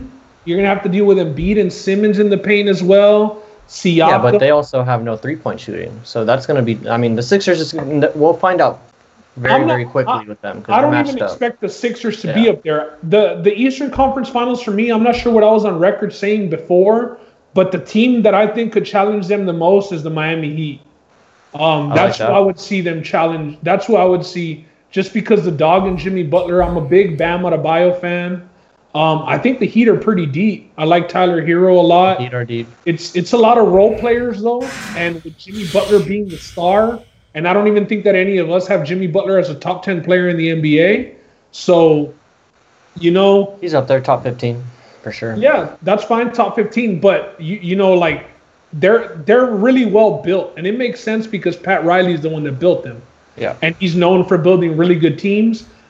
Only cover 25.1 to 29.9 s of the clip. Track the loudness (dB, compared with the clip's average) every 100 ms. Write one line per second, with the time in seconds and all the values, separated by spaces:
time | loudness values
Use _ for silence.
25.1 | -4 0 0 0 0 2 2 0 -4 -4
26.1 | -4 0 -2 0 0 0 -2 2 2 2
27.1 | 0 -2 -2 -2 -2 0 2 2 0 -4
28.1 | -4 -6 -8 -12 _ _ _ _ -2 0
29.1 | 0 -2 -2 0 0 0 2 2